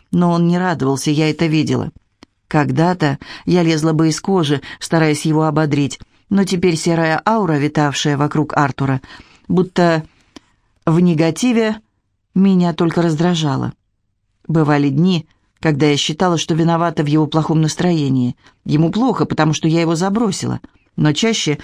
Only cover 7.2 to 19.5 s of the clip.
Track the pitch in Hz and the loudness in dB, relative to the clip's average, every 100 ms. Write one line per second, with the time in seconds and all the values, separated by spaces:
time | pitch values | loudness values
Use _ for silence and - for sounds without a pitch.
7.2 | 208 226 180 147 147 151 147 135 151 139 | 0 0 0 0 0 0 0 0 -2 -2
8.2 | 147 156 147 147 139 - 135 131 - - | -2 -2 -2 0 -2 -2 -2 -4 -6 -20
9.2 | - _ - 175 180 - 175 160 156 _ | -20 _ -2 -2 0 2 2 2 -4 _
10.2 | _ - _ _ _ _ - 160 180 160 | _ -20 _ _ _ _ 0 2 2 2
11.2 | 165 160 254 226 220 214 _ _ _ _ | 0 0 0 0 0 -4 _ _ _ _
12.2 | _ 185 196 185 175 165 165 170 170 156 | _ 0 2 4 2 0 0 2 0 0
13.2 | 175 165 151 131 123 - _ _ _ _ | 0 0 -2 -2 -6 -10 _ _ _ _
14.2 | _ _ - 160 147 147 143 139 185 170 | _ _ -2 0 2 2 2 2 2 0
15.2 | - _ _ _ 165 139 147 143 - 156 | -4 _ _ _ -2 2 2 2 -2 -2
16.2 | 185 160 - 160 170 165 170 160 147 156 | 0 0 -2 0 0 0 0 -2 0 0
17.2 | 147 160 151 160 156 - 175 165 139 131 | 0 0 0 0 0 0 0 0 0 0
18.2 | 123 - _ _ - 151 165 208 254 190 | -2 -6 _ _ -2 0 0 0 -2 0
19.2 | 151 143 156 | -2 0 0